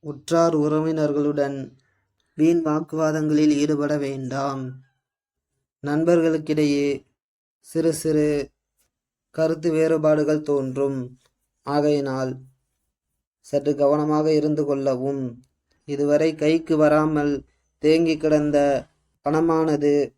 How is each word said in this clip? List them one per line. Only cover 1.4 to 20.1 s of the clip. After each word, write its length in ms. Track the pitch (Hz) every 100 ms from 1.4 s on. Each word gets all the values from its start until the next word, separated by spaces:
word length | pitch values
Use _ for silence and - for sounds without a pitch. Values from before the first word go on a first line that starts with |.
| 139 139 135 - _ _ _ _ _ -
வீண் 240 | 156 170
வாக்குவாதங்களில் 920 | 160 151 160 156 156 156 156 151 151 147
ஈடுபட 380 | 147 151 147 151
வேண்டாம். 680 | 139 135 127 135 139 135 131 131 _ _ _ _ _ _ _ _ _ _
நண்பர்களுக்கிடையே 1040 | 143 147 165 170 165 160 156 156 151 143 143 139 _ _ _ _ _ _ -
சிறு 240 | 160 165
சிறு 340 | 156 156 156 151 147 - _ _ _ _ _ _ _ _ -
கருத்து 340 | 160 160 165
வேறுபாடுகள் 760 | 156 160 160 156 151 151 151 151
தோன்றும். 540 | 143 135 127 139 135 123 127 _ _ _ _ -
ஆகையினால் 680 | 143 147 147 139 131 131 131 - _ _ _ _ _ _ _ _ _ -
சற்று 280 | 143 143 143
கவனமாக 520 | 143 151 151 151 156
இருந்து 320 | 156 151 151 143
கொள்ளவும். 580 | 139 135 127 135 139 127 120 _ _ _ _ -
இதுவரை 420 | 143 143 147 156 156
கைக்கு 420 | 151 160 160 160
வராமல் 560 | 151 151 156 151 147 143 - _ _ _
தேங்கி 320 | 151 160 165 156
கிடந்த 400 | 156 151 147 147 143 135 - _ _ _ -
பணமானது 680 | 156 165 160 160 147 147 147 139